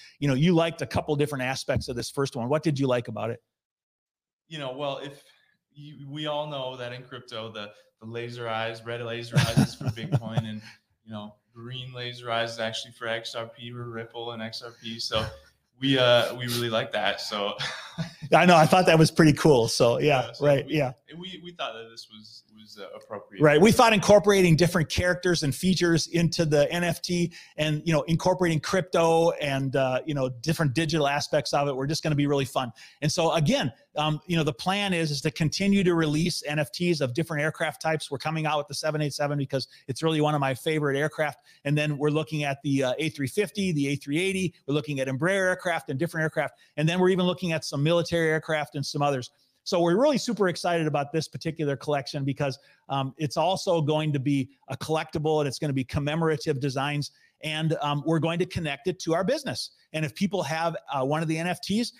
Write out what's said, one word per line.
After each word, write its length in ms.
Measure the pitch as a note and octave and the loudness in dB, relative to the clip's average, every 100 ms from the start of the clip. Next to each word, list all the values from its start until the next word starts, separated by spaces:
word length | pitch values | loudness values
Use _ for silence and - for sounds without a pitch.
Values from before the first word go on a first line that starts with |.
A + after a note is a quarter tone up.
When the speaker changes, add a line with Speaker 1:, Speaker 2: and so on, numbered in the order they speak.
| - - | -20 -4
Speaker 1:
you 100 | C#3+ | 0
know, 60 | |
you 220 | C3 E3 E3 | 2 4 4
liked 260 | E3 E3 | 2 -2
a 60 | C3+ | -4
couple 280 | - - D3 | -4 -2 0
different 280 | D3 C#3+ | 0 -2
aspects 460 | B2+ C3 - B2+ - | -4 -4 -4 -4 -4
of 60 | B2 | -6
this 140 | A#2 | -6
first 260 | - C#3 C3 | -4 -4 -4
one. 140 | A#2 | -2
What 140 | D3+ | 0
did 160 | E3 C3+ | 0 0
you 80 | C3+ | 0
like 200 | B2 A#2 | 0 -2
about 220 | G#2+ A2 | -6 -8
it? 140 | A2+ _ _ _ _ _ _ _ _ _ _ _ | -8 _ _ _ _ _ _ _ _ _ _ _
Speaker 2:
You 100 | D#3+ | -10
know, 160 | C3+ | -8
well, 240 | C3 D3 C#3 | -6 -6 -6
if 260 | C#3+ C#3+ _ _ _ _ _ | -10 -14 _ _ _ _ _
you, 340 | D3 D3 C#3+ C#3 | -20 -20 -16 -12
we 160 | D3 D3+ | -8 -4
all 220 | D3 D3+ | -4 -4
know 280 | C#3+ B2+ B2+ | -6 -8 -8
that 140 | A#2+ | -10
in 120 | B2 | -12
crypto, 480 | B2+ B2+ - A#2 A2+ | -14 -16 -12 -10 -10
the, 200 | G#2+ G#2 - _ _ | -10 -14 -16 _ _
the 40 | A2 | -12
laser 440 | A#2 A#2 A#2+ A#2 | -10 -10 -8 -6
eyes, 360 | A2 A2+ A2+ A2+ | -4 -4 -6 -10
red 160 | A#2+ | -8
laser 360 | A#2+ A#2 A#2+ B2+ | -8 -8 -4 0
eyes 200 | A#2 A#2 | 2 2
is 180 | C#3 - | 0 -2
for 100 | - | -8
Bitcoin, 540 | A2+ A2 B2 A2 A2+ | -8 -4 -4 -4 -6
Speaker 1:
<laughs> 100 | A2 | -6
Speaker 2:
and, 120 | G#2+ - - _ _ A2 | -8 -14 -20 _ _ -16
you 60 | |
know, 240 | G#2+ G#2 - _ | -14 -14 -18 _
green 400 | A#2 A#2 C3 B2+ | -20 -14 -14 -12
laser 360 | B2 B2 A#2+ A#2+ | -10 -10 -10 -4
eyes 220 | A#2 A#2 | -2 -2
is 80 | A#2 | -4
actually 320 | A2+ A2+ A#2+ | -6 -6 -10
for 160 | - A#2 | -10 -6
X 260 | A#2 A#2+ | -6 -6
R 140 | B2 A2+ | -10 -10
P 240 | - A#2+ | -12 -14
or 140 | B2 A#2+ | -12 -10
Ripple 480 | A2+ A2+ A#2+ A#2 | -10 -10 -10 -10
and 100 | A#2 | -8
X 180 | A2+ A2+ | -10 -10
R 120 | A#2+ - | -14 -14
P. 160 | A#2 A2+ | -12 -10
So 260 | A#2 A2+ A2 - - _ _ _ | -4 -4 -4 -8 -20 _ _ _
we, 180 | C3+ C3+ | 0 4
uh, 380 | B2 A#2+ A2 B2+ | 6 6 4 -2
we 120 | B2 | -6
really 220 | A#2+ A#2+ | -4 -2
like 220 | A2+ B2 | -2 -2
that. 300 | G#2 G2+ - | -2 -2 -2
So 340 | - G#2+ G2+ - - - - | -6 -4 -4 -4 -8 -10 -12
<laughs> 400 | - - - D3 | -12 -12 -12 2
Speaker 1:
I 120 | D#3+ F3 | 4 8
know, 120 | E3+ | 8
I 80 | D#3+ | 8
thought 200 | F#3 F3 | 6 6
that 120 | D#3+ | 8
was 120 | D#3+ | 6
pretty 220 | - D#3+ | 8 6
cool. 360 | C#3 E3 C3+ A2+ | 6 6 6 4
So 300 | - B2 B2+ | 4 4 4
yeah, 260 | D3 C3+ A#2+ | 2 2 0
Speaker 2:
Yeah, 60 | |
so 120 | - C#3+ | 0 2
Speaker 1:
right. 200 | C#3 B2+ | 2 2
Speaker 2:
we, 100 | D3+ | -2
Speaker 1:
Yeah. 160 | C3 B2 - | -2 -4 -16
Speaker 2:
and 80 | D#3+ | -16
we, 220 | F#3 F3 | -14 -14
we 100 | F3 | -16
thought 200 | E3+ C3+ | -10 -10
that 160 | A2 A2+ | -10 -14
this 180 | A2+ - | -18 -20
was, 320 | G#2+ G#2+ - - | -20 -20 -20 -20
was, 240 | G#2+ G#2+ G#2+ | -20 -20 -18
uh, 100 | F#2+ - | -16 -16
appropriate. 460 | - G#2 - F#2+ | -14 -14 -10 2
Speaker 1:
Right. 200 | D3+ D3+ | 6 8
We 100 | G#3 | 8
thought 220 | G#3+ A#3 | 8 8
incorporating 600 | G#3+ - G#3 G#3 G3 F3+ D3+ | 6 8 8 8 6 6 6
different 340 | E3+ F3+ D#3 | 6 2 0
characters 540 | - F3+ F3 F3+ F3 | 0 0 0 2 2
and 100 | C#3+ | 0
features 540 | - F3+ F3 F3 E3 - | 0 0 2 4 2 0
into 380 | E3+ E3 - D#3+ | 0 0 2 2
the 240 | D3 C#3+ | 4 4
N 120 | F3 | 2
F 180 | F3 E3 | -2 -2
T 300 | - F3 E3+ - - - | -2 -2 -2 -4 -12 -4
and, 240 | D#3 D3+ D#3+ | -2 0 0
you 80 | |
know, 80 | D#3 | 0
incorporating 560 | C3+ D#3+ F3+ F3+ F3 D#3+ | 2 0 2 2 2 0
crypto 720 | - F#3+ F#3 F3 E3 E3 E3+ | 0 -2 0 2 4 4 4
and, 440 | - D3 C3+ C3+ C#3 | 2 -2 -2 0 0
uh, 260 | C3 B2+ D#3 | 0 0 -2
you 80 | |
know, 160 | D3 C3 | -2 -2
different 440 | B2 D#3+ E3 D#3 | -2 -4 0 0
digital 340 | A#2+ E3 D#3+ C#3 | 0 0 0 0
aspects 460 | C#3+ - D#3 - | 0 0 -2 0
of 140 | D#3 C#3+ | 0 0
it 80 | C3 | -2
were 120 | C#3 | -4
just 160 | D#3 | -2
gonna 120 | E3 C#3+ | 0 0
be 120 | C#3+ | 2
really 180 | C#3+ C3+ | 0 -2
fun. 260 | D3 B2 - - - | -4 -6 -8 -20 -6
And 100 | D3+ | -2
so 220 | - E3 | 0 2
again, 380 | D#3 D3 C4+ E3 - _ - | 2 2 2 0 -6 _ -4
um, 220 | D3+ D3+ - | -2 -2 -2
you 80 | E3 | 0
know, 80 | |
the 100 | D3+ | 0
plan 400 | D3 F3+ G3 G3+ | -2 -2 -2 0
is, 160 | F3 D#3+ | 0 -2
is 100 | C#3+ | -2
to 100 | D#3+ | -4
continue 520 | - D#3 - G3 G3 | -2 -2 0 2 4
to 100 | F3+ | 4
release 500 | E3+ D#3 D3+ F3 - C#3+ | 2 2 0 0 -2 -4
N 140 | D3+ | -2
F 120 | D3 | -4
Ts 300 | - F3 E3 | -2 0 2
of 120 | C3+ | 0
different 300 | A#2+ D#3+ D3+ | -2 -4 -2
aircraft 380 | D3+ - D#3+ - | -2 -2 -4 -4
types. 280 | D#3+ D#3+ - | -2 -2 -4
We're 80 | C3 | -6
coming 280 | D#3 D#3+ D#3 | -4 -2 -2
out 120 | D3+ | -2
with 100 | D3 | -4
the 60 | |
seven 280 | D3 D#3 D3+ | -6 -4 -2
eight 120 | D3 | -2
seven 240 | - C#3+ C#3+ | -2 -2 -2
because 300 | C3+ C3+ - - - | -2 -4 -6 -10 -12
it's 140 | B2 | -4
really 180 | D#3+ D#3 | 0 2
one 140 | D3+ | 2
of 80 | D3+ | 2
my 120 | C3+ | 0
favorite 440 | C3 - D#3 D3 C#3 | -2 -2 0 0 0
aircraft. 420 | D3+ - D3+ - _ _ | -2 -2 -6 -6 _ _
And 140 | C#3+ D3 | -2 0
then 200 | D3+ C#3+ | 0 0
we're 120 | D3 | 0
looking 340 | D3+ D3+ D#3 | 0 -2 -4
at 180 | D3 C#3 | -4 -4
the, 200 | D3 C#3 | -2 0
uh, 100 | C3 B2+ | 0 0
A 120 | D#3 | -4
three 180 | - C3+ | -4 -4
fifty, 440 | - G#3 - F#3+ | -2 -2 -2 -2
the 180 | D3+ C#3 | 0 -2
A 60 | C#3+ | -4
three 240 | - D3 | -4 -2
eighty. 340 | F#3+ F#3+ F3+ - - | 0 0 -4 -4 -4
We're 60 | |
looking 260 | D3 D3 C#3 | -2 -2 -4
at 80 | C3 | -2
Embraer 400 | C3 E3 G3 F#3 | 0 0 2 2
aircraft 440 | F3+ F3+ E3 - | 0 -2 -4 -4
and 80 | C3+ | -4
different 240 | E3 E3 | -4 -2
aircraft. 340 | D#3 D#3+ C#3 - _ - | -2 0 -4 -6 _ -2
And 120 | D#3 | 0
then 100 | F3+ | 4
we're 100 | F#3 | 4
even 160 | F#3 F3+ | 4 2
looking 260 | F3+ F3+ | 0 -2
at 120 | D#3+ | -4
some 200 | - D3 | -4 0
military 460 | D3 E3+ E3 E3+ D#3+ | 2 4 2 2 2
aircraft 460 | D#3 D3+ D#3 C#3+ D3 | 0 0 -4 -4 -6
and 80 | |
some 200 | C3+ D3+ | -6 -2
others. 260 | C#3+ C3+ A#2 _ _ _ | 0 0 -4 _ _ _
So 160 | - F3+ | -4 0
we're 200 | E3+ F3 | 2 4
really 180 | C#4+ C4 | 4 2
super 300 | - G#3 F#3+ | 0 0 0
excited 400 | E3 F3+ E3+ D#3 | 0 0 0 0
about 240 | D3 C#3 | 0 -2
this 160 | E3 D3+ | -4 -4
particular 480 | C#3 E3 - D3 C3+ | -6 -8 -4 -2 -2
collection 480 | - C#3+ C3+ D3 | -2 -2 -2 -4
because, 360 | C#3 C3+ C#3+ C3+ _ _ - | -4 -2 -2 -4 _ _ -6
um, 260 | C#3 C3+ B2+ | -4 -4 -4
it's 180 | D3+ - | -4 0
also 460 | D#3+ F#3 - E3+ | 0 0 0 0
going 320 | D3 D3+ D#3 | 2 0 0
to 60 | C#3+ | -2
be 300 | C3 C#3+ B2+ _ - | 0 0 -2 _ -14
a 100 | C3+ | -10
collectible 600 | - D#3 D#3+ E3+ D3+ D#3 | -4 -4 -4 -4 0 0
and 80 | C#3+ | 0
it's 100 | - | -2
gonna 160 | D3+ | -4
be 100 | C3+ | -2
commemorative 760 | B2 - C#3+ D#3+ D#3+ D3+ D#3+ C#3 | -2 -4 -2 0 0 0 -2 -2
designs. 520 | C#3 C3 C#3 D3 C#3 - _ _ | -2 -2 -2 -4 -6 -10 _ _
And, 320 | D3+ D#3 D#3+ D#3 | -8 -4 -2 0
um, 220 | D3 D3 D3 | 0 -2 2
we're 140 | E3 | 2
going 200 | D#3+ E3+ | 2 0
to 60 | F3 | -4
connect 420 | - D#3+ C#3 F#3+ | -4 -6 -4 -6
it 120 | F3+ | -6
to 120 | - | 0
our 100 | E3 | 0
business. 480 | F#3+ D4 C#4 A#2 - _ _ | 2 -2 -4 -8 -10 _ _
And 120 | D#3 D3+ | -6 -6
if 80 | - | -2
people 280 | G3+ F#3+ | -2 -2
have, 320 | C#3 D#3+ E3+ D#3+ - | -2 -2 -2 -4 -4
uh, 120 | C#3 | -2
one 180 | C3 D3+ | 0 0
of 60 | E3 | 0
the 100 | D#3+ | -2
N 100 | E3 | -2
F 140 | C#3 | -4
Ts, 320 | - G3+ A#3+ - | -2 -2 -2 -6